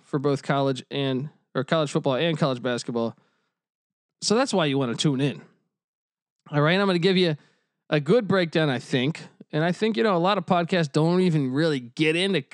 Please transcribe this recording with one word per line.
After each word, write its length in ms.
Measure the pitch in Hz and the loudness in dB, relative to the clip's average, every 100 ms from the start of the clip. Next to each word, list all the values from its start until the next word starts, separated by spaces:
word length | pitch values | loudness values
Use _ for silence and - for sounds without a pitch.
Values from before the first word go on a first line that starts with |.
for 160 | _ 151 | _ -4
both 240 | 143 139 | -2 -2
college 420 | - 139 139 131 - | -2 0 0 -2 -6
and, 380 | 139 139 131 147 - _ 147 | -6 -4 -4 -6 -14 _ -8
or 80 | |
college 260 | 123 165 147 | -2 -2 0
football 240 | 165 143 127 | -2 -2 0
and 200 | 165 165 | -2 0
college 240 | 151 127 | -2 -2
basketball. 560 | 123 120 - 117 113 - _ _ _ _ _ _ _ _ _ _ | -4 -4 -4 -4 -4 -6 _ _ _ _ _ _ _ _ _ _
So 140 | - 214 | -2 0
that's 180 | 269 | 2
why 140 | 196 151 | 2 2
you 100 | 135 | 2
wanna 160 | 127 | 0
tune 280 | 113 160 131 | 0 0 2
in. 200 | 139 90 - _ _ _ _ _ _ _ _ _ - | 0 -4 -14 _ _ _ _ _ _ _ _ _ -4
All 100 | 147 | 0
right, 180 | 147 185 | 2 4
I'm 60 | 202 | 2
gonna 140 | 180 | 2
give 180 | 180 185 | 2 2
you 180 | 180 147 _ _ _ _ _ | 2 0 _ _ _ _ _
a 100 | 156 | -2
good 280 | 139 233 196 | 2 2 4
breakdown, 420 | 190 170 165 156 | 0 0 0 0
I 80 | 123 | -2
think. 440 | - 135 127 160 - _ - | -2 0 0 -4 -12 _ -8
And 120 | 151 | -2
I 80 | 165 | -2
think, 260 | 175 214 214 | 0 -2 0
you 60 | |
know, 120 | 226 180 | 0 2
a 20 | |
lot 200 | 175 202 | 2 0
of 80 | 175 | 0
podcasts 460 | 180 170 185 156 | 0 2 0 0
don't 300 | 156 160 180 | 2 2 2
even 300 | 185 156 131 | 2 2 0
really 280 | 131 160 139 | 0 0 -2
get 360 | 120 - 156 165 | -6 -2 0 2
into 280 | 190 180 131 | 0 0 -4